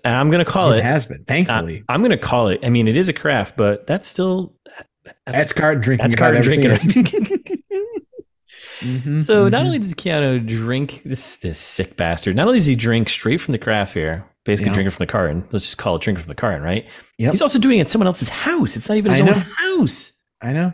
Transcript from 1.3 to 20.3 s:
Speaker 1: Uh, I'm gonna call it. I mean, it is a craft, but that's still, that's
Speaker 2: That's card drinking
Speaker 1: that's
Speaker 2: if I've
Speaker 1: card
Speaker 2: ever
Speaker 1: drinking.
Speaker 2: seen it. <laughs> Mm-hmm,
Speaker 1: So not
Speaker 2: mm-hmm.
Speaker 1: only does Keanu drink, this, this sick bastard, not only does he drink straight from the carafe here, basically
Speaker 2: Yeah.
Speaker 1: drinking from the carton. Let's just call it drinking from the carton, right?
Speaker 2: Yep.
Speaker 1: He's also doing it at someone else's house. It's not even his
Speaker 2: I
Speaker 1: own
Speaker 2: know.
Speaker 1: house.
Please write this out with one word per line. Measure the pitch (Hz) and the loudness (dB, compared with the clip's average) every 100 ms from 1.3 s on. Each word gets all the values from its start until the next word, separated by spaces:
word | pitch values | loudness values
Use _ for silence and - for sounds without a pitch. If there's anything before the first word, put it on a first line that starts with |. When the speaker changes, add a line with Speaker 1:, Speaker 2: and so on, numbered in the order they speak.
| 143 180 113 82 78 | 0 0 0 -4 -8
Speaker 1:
Uh, | 107 | -4
I'm | 139 | 0
gonna | 240 170 | 2 0
call | - 123 107 | 0 0 2
it. | 92 | 0
I | 123 | 2
mean, | 120 110 | 2 2
it | 131 | 2
is | 185 | 0
a | |
craft, | - 151 127 95 - | -2 -2 -2 -2 0
but | 104 104 - | 0 0 -2
that's | 180 - | -4 -2
still, | - 185 185 180 _ - - - _ | -2 -2 -2 -4 _ -20 -20 -20 _
that's | - - - | -20 -18 -4
Speaker 2:
That's | 131 151 | -2 -2
card | - 156 147 | 0 0 2
drinking | 110 123 120 | 2 2 2
Speaker 1:
that's | 113 | 2
Speaker 2:
if | |
I've | - | 4
Speaker 1:
card | - | 4
Speaker 2:
ever | 123 147 131 107 | 4 4 4 4
Speaker 1:
drinking. | 165 254 208 | 4 4 2
Speaker 2:
seen | 403 214 381 - | 0 -2 -4 -4
it. | 370 - | -10 -6
<laughs> | 392 440 440 - 508 - _ _ - - - | -8 -6 -10 -14 -18 -20 _ _ -20 -20 -10
Mm-hmm, | 123 127 139 151 | -6 -4 -2 -2
Speaker 1:
So | 151 214 196 | 2 4 6
not | - | 4
Speaker 2:
mm-hmm. | 135 | 2
Speaker 1:
only | 285 | 0
does | 196 | -2
Keanu | - 180 151 139 127 113 | -4 -2 0 2 0 0
drink, | 113 113 131 143 - 135 | -2 -2 -2 -4 -8 -8
this, | 127 - - | -6 -6 -6
this | 90 78 | -6 -6
sick | - - 90 - | -6 -6 -6 -2
bastard, | 82 85 101 101 | -2 -2 -2 0
not | 202 | 2
only | 254 | 2
does | 147 | 2
he | 120 | 2
drink | 113 117 107 | 2 0 0
straight | - 110 165 | -2 -2 -2
from | - | -2
the | 120 | -4
carafe | - 107 98 | -2 -2 -2
here, | 87 78 82 - _ | -4 -4 -6 -10 _
basically | - 101 98 | -4 -2 0
Speaker 2:
Yeah. | |
Speaker 1:
drinking | 95 98 | 0 -2
from | - 87 | -2 -4
the | |
carton. | 107 85 80 - | -2 -2 -2 -4
Let's | 104 - | -4 -4
just | - | -4
call | 107 82 | -2 -2
it | |
drinking | - 92 | -2 -4
from | 80 | -6
the | - | -6
carton, | 117 80 | -4 -2
right? | 78 98 - - - - | -4 -4 -6 -16 -20 -4
Speaker 2:
Yep. | 117 | 0
Speaker 1:
He's | 175 | 2
also | 302 254 | 2 2
doing | 262 226 | 4 2
it | |
at | 143 | 2
someone | 226 185 | 2 2
else's | 170 - | 0 -2
house. | - 294 339 214 220 | -4 -2 0 0 -2
It's | - | -2
not | 214 | 0
even | 208 | 2
his | 143 | 4
Speaker 2:
I | |
Speaker 1:
own | 190 202 | 4 4
Speaker 2:
know. | 170 - 381 370 | 0 -4 -2 0
Speaker 1:
house. | 170 - - - _ | 0 -2 -6 -12 _